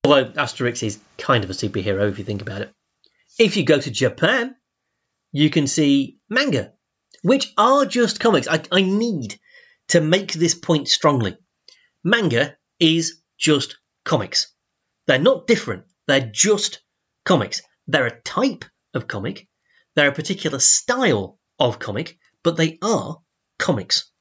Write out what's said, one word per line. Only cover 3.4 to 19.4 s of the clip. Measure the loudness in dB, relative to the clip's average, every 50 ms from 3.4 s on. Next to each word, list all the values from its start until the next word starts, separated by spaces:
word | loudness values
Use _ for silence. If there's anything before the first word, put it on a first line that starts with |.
| 2 2 4
you | 0 2
go | 2 2 2
to | 0 -6
Japan, | -2 0 0 0 0 0 0 0 2 0 -2 -4 -8 _ _ _ _ _ _ _ _ _ _ _ _ _ _ _
you | 0 2 2 2
can | 4 2 0
see | 0 0 2 2 4 4 2 0 -2 -10 _ _ _
manga, | -2 -2 0 0 -2 -2 -4 -6 _ _ _ _ _ _ _ _ -20 _ 2
which | 2 2 2 0 -4 _
are | 2 4 4 4 4 2
just | 0 2 0 0 0 -2 0
comics. | 2 2 2 2 0
I, | 0 -4 -4 -2 0
I | 0 0 2
need | 2 0 0 0 -2 -4 -6 -6 -8 -12 _ _ _ _ -20 _ _ _ _ _ 2
to | 2 2
make | 4 4 0 0 -2 -6
this | -2 -2 0 0 0
point | -4 -2 0 0 0 2
strongly. | 0 -2 2 2 2 2 2 -2 -2 -6 _ _ _ _ _ _ -20 _ _ _ _ _ _ -2
Manga | -2 0 0 0 0 0 0 0 -2 -6 _ _ _ _ _
is | 2 2 2 0 -2 -4 -8 _ _ _ _
just | _ 0 2 2 0 0 -6 -12 _ _ _ _ _ _
comics. | -2 -2 -2 -2 -2 -4 -4 -4 -4 _ _ _ _ _ _ _ _ _ _ _
They're | 0 2 4
not | 4 2 2 2 2
different. | 0 0 2 2 -8 -10 -10 -12 _ _ _ _
They're | 0 0 0 0 -2
just | -2 0 2 2 2 0 0 -6 -6 -12 _ _ _ _ _ _ _ _ _
comics. | 0 2 2 2 -4 -8 -12 -14 _ _ _ _
They're | -2 0 0 0
a | -2 -4 -10
type | _ -6 -2 -2 -2 -2 -2 -6 -16 -20 _ _ _ _ -10
of | -8 -8
comic. | -8 -10 -8 -8 -8 -10 -12